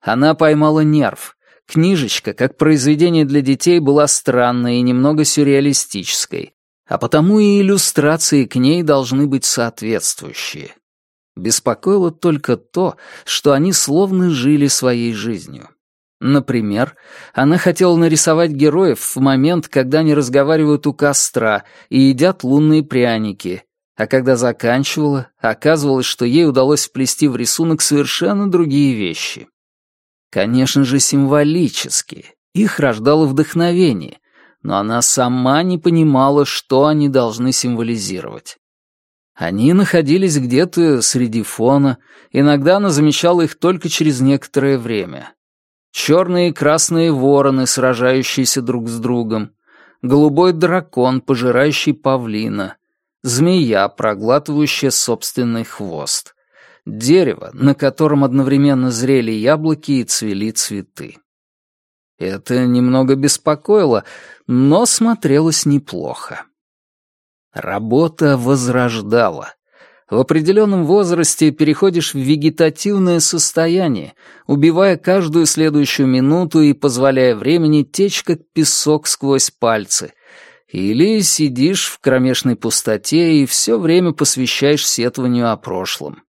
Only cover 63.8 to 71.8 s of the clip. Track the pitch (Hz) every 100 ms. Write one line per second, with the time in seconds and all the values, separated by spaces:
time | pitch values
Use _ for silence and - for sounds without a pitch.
63.8 | 170 113 - - - - - 123 135 160
64.8 | - - 226 226 151 139 160 156 151 143
65.8 | - 90 78 58 - - - _ _ _
66.8 | _ _ _ _ _ _ _ - - 98
67.8 | 110 123 165 - 151 135 120 139 123 127
68.8 | 123 113 101 113 110 76 - - _ _
69.8 | - _ _ 104 131 156 156 196 214 196
70.8 | 156 196 185 170 165 - 156 143 151 147